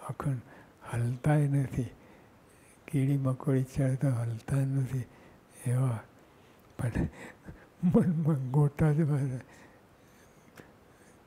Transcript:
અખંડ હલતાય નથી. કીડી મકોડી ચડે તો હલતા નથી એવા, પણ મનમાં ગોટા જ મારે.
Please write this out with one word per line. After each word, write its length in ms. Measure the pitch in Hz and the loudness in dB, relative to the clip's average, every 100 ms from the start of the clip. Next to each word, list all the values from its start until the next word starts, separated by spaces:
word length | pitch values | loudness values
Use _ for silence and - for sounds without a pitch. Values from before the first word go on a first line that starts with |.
| - | -12
અખંડ 320 | - 147 127 - - - - - | -6 -4 -4 -8 -20 -20 -20 -8
હલતાય 560 | 117 120 127 151 151 143 | -4 -2 0 2 4 4
નથી. 420 | 139 131 - 117 - - - - - - - - - - | 0 0 -4 -6 -10 -20 -20 -20 -20 -20 -20 -20 -20 -4
કીડી 300 | 139 135 139 | 0 0 2
મકોડી 440 | 131 127 - 131 | 0 0 0 0
ચડે 340 | 135 - 131 131 | 0 0 0 2
તો 120 | 143 | 0
હલતા 480 | 117 117 113 - 139 | 0 -4 -6 -2 0
નથી 480 | 135 135 123 131 120 - - - - - 123 | 0 0 -2 -4 -6 -14 -20 -20 -20 -8 -2
એવા, 360 | 127 131 110 - - - - - - - - | 0 0 -2 -8 -20 -20 -20 -20 -20 -20 -6
પણ 120 | 117 - - - - - - - - - | -4 -2 -2 -6 -20 -20 -20 -20 -20 -2
મનમાં 680 | 175 233 185 160 156 147 127 | 4 4 4 2 2 0 0
ગોટા 420 | 143 143 - 160 | 2 2 2 2
જ 80 | 147 | 2
મારે. 380 | 151 147 139 127 - - - - - - - - - - - - - - - - - - | 2 0 -2 -6 -12 -20 -20 -20 -20 -20 -20 -20 -20 -20 -20 -20 -20 -20 -20 -20 -20 -20